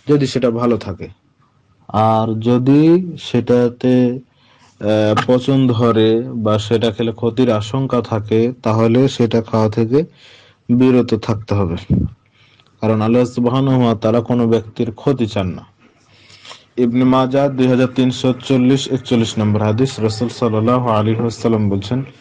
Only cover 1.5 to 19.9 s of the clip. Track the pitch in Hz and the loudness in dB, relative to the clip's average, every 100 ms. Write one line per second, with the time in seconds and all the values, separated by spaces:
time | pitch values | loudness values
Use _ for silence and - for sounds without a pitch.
1.5 | _ _ _ - 104 110 110 113 110 113 | _ _ _ -6 0 2 2 0 -2 0
2.5 | 123 127 143 160 175 180 156 - 120 120 | 0 4 4 6 4 0 -10 -4 -2 0
3.5 | 123 123 120 127 127 123 127 - _ _ | 2 0 0 0 2 2 -2 -10 _ _
4.5 | _ _ - 104 107 107 107 - 127 127 | _ _ -8 -2 0 2 0 0 0 2
5.5 | 135 131 113 120 110 110 113 127 123 107 | 2 2 2 2 4 2 2 -2 -4 -2
6.5 | 107 - 113 113 101 113 107 117 113 123 | -2 0 -2 -2 -2 -4 -4 -4 0 0
7.5 | 107 104 135 135 123 107 110 104 110 117 | 0 -2 -4 -2 -2 -2 -4 -2 0 0
8.5 | 123 113 110 113 120 135 - 117 117 113 | -2 -2 0 2 2 2 2 0 0 -2
9.5 | 110 107 110 110 139 175 _ - - - | 0 0 0 0 0 -2 _ -20 -20 -20
10.5 | _ - 120 131 127 120 107 - 107 - | _ -2 2 4 4 2 -2 -2 -6 -2
11.5 | 101 92 87 - - - - _ _ _ | -2 -2 -4 -2 -2 -2 -6 _ _ _
12.5 | _ _ _ 110 110 110 120 120 - 120 | _ _ _ -2 0 2 2 0 0 0
13.5 | 131 135 131 117 110 110 120 113 120 117 | 0 2 2 2 0 0 0 0 0 2
14.5 | 113 107 - 120 110 143 127 110 104 92 | 0 -2 -6 -6 -4 -2 -2 -2 -4 -6
15.5 | 78 - _ _ _ _ _ - - - | -8 -14 _ _ _ _ _ -20 -20 -20
16.5 | - _ - 123 123 127 131 131 135 143 | -20 _ -2 0 2 2 2 2 0 0
17.5 | 131 127 123 127 - 127 123 131 123 - | 2 2 2 0 0 -2 0 -2 -2 0
18.5 | 135 127 135 - 131 - 120 113 - 104 | 2 2 2 0 -6 -2 0 0 0 0
19.5 | 104 107 107 135 | 0 0 0 -2